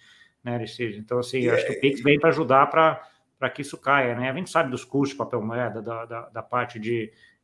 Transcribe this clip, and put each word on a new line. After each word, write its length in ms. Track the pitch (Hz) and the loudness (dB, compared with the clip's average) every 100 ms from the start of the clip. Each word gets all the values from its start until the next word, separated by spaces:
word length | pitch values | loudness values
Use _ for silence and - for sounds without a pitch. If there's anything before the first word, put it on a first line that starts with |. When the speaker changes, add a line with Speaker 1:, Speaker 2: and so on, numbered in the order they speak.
| _ _ _ _ | _ _ _ _
Speaker 1:
né, 140 | 120 120 | -8 -6
Aristide? 420 | 110 - 117 104 | -8 -6 -8 -8
Então, 220 | 107 123 | -4 -4
assim, 200 | 123 131 | -2 0
Speaker 2:
E 60 | 117 | 2
Speaker 1:
eu 80 | |
acho 120 | 127 - | 2 0
Speaker 2:
é, 20 | |
Speaker 1:
que 100 | - | 0
o 40 | |
PIX 180 | 139 117 | 0 2
Speaker 2:
e 40 | |
Speaker 1:
vem 140 | 131 147 | 4 6
pra 120 | 165 | 4
ajudar 380 | 151 160 135 143 | 2 4 6 6
pra, 380 | 160 160 151 - _ _ _ | 6 4 2 -10 _ _ _
pra 120 | 131 | -6
que 120 | - | -4
isso 160 | 139 - | -12 -6
caia, 380 | 135 143 123 120 | 0 2 2 -2
né? 140 | 127 | -4
A 40 | |
gente 160 | 147 190 | -4 -2
sabe 220 | 160 147 | 0 0
dos 140 | 123 - | -4 -4
custos 240 | 139 139 | -2 -2
de 80 | - | -4
papel 240 | 113 117 | -4 -4
moeda, 400 | 107 120 117 110 | -4 -4 -4 -6
da, 240 | 107 113 117 | -8 -10 -10
da, 160 | 117 - | -12 -12
da 120 | 117 | -12
parte 380 | - 123 117 113 | -4 -4 -4 -6
de, 320 | 107 117 110 _ _ _ | -4 -4 -4 _ _ _